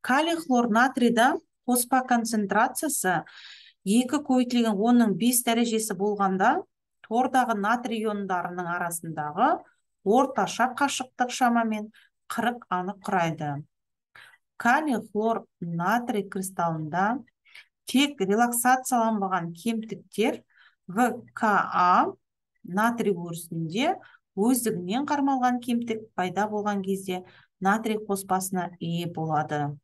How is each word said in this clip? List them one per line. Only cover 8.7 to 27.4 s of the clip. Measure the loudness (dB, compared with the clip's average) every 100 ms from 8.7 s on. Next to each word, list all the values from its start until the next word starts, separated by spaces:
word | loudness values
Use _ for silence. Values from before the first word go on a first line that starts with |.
| -4 -4 -6 -8 -8 -6 0 2 0 -6 _ _ _
орташа | 2 4 4 0 -4 0 -2 0
қашықтық | -2 -2 -10 -4 -4
шамамен | 0 2 2 0 -4 -8 _ _ _ _
қырық | -4 -2 -4 -6
аны | -4 -4 -8
құрайды. | -2 0 0 -2 -6 -6 -12 _ _ _ _ -20 -20 _ _ _
Калий | 2 2 2 -2 -2
хлор | -2 0 -2 -6 _
натрий | -6 -2 0 0 0 -4 -4
кристаллында | -6 -6 -4 -2 -2 -4 -2 -2 -2 -10 _ _ -20 _ _ -2
тек | 0 0 0
релаксацияланбаған | 0 2 2 2 2 2 2 0 2 0 -2 -2 -4 -6
кемтіктер | -4 -4 -6 -14 -10 -2 0 -2 _ _ _ _ -6
В | 0 0 -2 -12
К | -2 2 2 2
А | 2 4 4 2 -4 _ _ _ _
натрий | -6 0 0 2 -2
өрісінде | -2 -6 -10 -10 -8 -4 -2 -2 -2 -10 _ _
өздігінен | 0 2 2 0 -4 -4 -4 -2
қармалған | 0 0 2 0 0
кемтік | -2 -4 -2 -8 -8
пайда | -6 -4 -2 -2
болған | -2 -2 -2
кезде | -2 -4 -4 -8 -8 -20